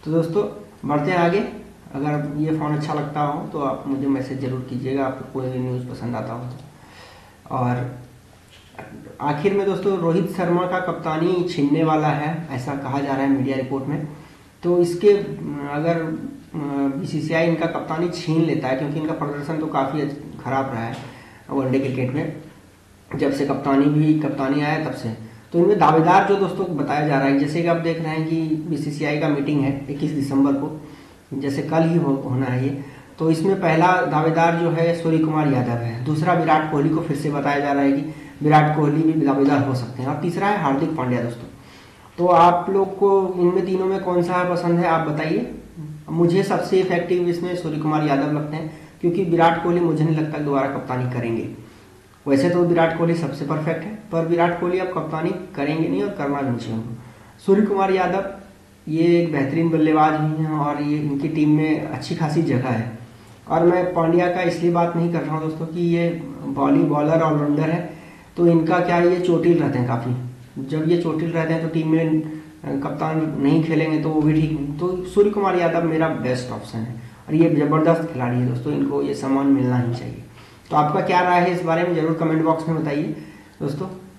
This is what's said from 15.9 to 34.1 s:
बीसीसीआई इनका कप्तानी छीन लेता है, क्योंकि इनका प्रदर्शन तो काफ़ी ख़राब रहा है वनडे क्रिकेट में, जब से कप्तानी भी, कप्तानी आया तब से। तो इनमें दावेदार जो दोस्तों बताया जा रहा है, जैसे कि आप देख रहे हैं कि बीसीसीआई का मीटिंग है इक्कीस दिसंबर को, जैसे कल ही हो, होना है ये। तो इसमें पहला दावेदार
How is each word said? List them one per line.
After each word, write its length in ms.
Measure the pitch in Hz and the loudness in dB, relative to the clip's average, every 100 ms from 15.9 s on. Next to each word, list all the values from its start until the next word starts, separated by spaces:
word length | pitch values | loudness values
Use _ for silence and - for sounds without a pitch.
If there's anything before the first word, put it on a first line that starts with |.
| 165 160 160 - - - 160 143 139 139 135 | 0 -2 -6 -10 -14 -12 -8 -4 -2 -2 -2
बीसीसीआई 480 | - 156 156 165 170 | -6 -6 -2 0 2
इनका 200 | 165 170 | 0 -2
कप्तानी 420 | - - 160 175 | -4 -6 -4 -4
छीन 340 | - - 160 | -4 -2 0
लेता 240 | 165 139 131 | 2 0 -2
है, 80 | 135 | -2
क्योंकि 240 | 147 156 | -2 -4
इनका 120 | 156 | -4
प्रदर्शन 460 | 165 143 143 147 156 | -4 -6 -6 -6 -6
तो 80 | 147 | -4
काफ़ी 340 | 147 135 151 139 - - - | -2 -2 -2 -4 -8 -14 -12
ख़राब 260 | 123 135 127 | -4 -4 -4
रहा 120 | 120 | -6
है 120 | 117 - - - - - - | -8 -10 -14 -18 -20 -20 -6
वनडे 280 | 139 127 135 | -4 0 0
क्रिकेट 340 | 127 123 123 | -2 -2 -2
में, 240 | 143 165 - - - - - _ - - 139 | -2 -6 -8 -16 -20 -20 -20 _ -20 -12 -2
जब 160 | 143 | -2
से 140 | - 139 | 0 -2
कप्तानी 380 | 131 147 139 | -2 2 4
भी, 360 | 147 147 156 156 | 4 4 4 2
कप्तानी 400 | 143 - 135 147 | 0 -2 -2 0
आया 240 | 151 156 | 0 -2
तब 100 | 131 | -4
से। 140 | - 117 110 - - - | -6 -8 -10 -14 -20 -4
तो 60 | 170 | 2
इनमें 200 | 180 190 | 4 6
दावेदार 500 | 151 160 165 190 202 | 6 6 6 4 4
जो 80 | 196 | 2
दोस्तों 400 | 185 - 180 147 | 2 -2 -4 -2
बताया 320 | 135 143 151 | -2 0 2
जा 100 | 139 | 2
रहा 100 | 139 | 2
है, 100 | 139 | 2
जैसे 240 | 147 165 | 2 0
कि 60 | 170 | 0
आप 80 | 170 | 0
देख 260 | 165 165 | 0 -2
रहे 140 | 156 156 | -2 -2
हैं 120 | 160 | -2
कि 120 | 160 160 156 - | -2 0 -2 -2
बीसीसीआई 500 | 143 147 - 147 151 | -4 -4 -4 -2 0
का 100 | 160 | 0
मीटिंग 320 | 139 139 147 | 0 0 0
है 260 | 131 - - | 0 -2 -6
इक्कीस 200 | 143 151 | -4 -2
दिसंबर 420 | 143 127 139 139 | -2 0 2 4
को, 280 | 139 151 - - - - - _ | 2 -2 -8 -14 -20 -20 -20 _
जैसे 280 | 131 139 147 | -6 -4 -4
कल 200 | 151 160 | 0 2
ही 160 | 165 165 | 4 2
हो, 160 | 143 131 - | 2 0 -2
होना 160 | 123 131 | -2 0
है 180 | 127 | 0
ये। 200 | 139 - - - - - | -2 -4 -10 -18 -20 -2
तो 120 | 160 | 0
इसमें 300 | 160 190 190 | 2 2 2
पहला 320 | 175 160 175 | 2 4 4
दावेदार 640 | 180 170 | 4 2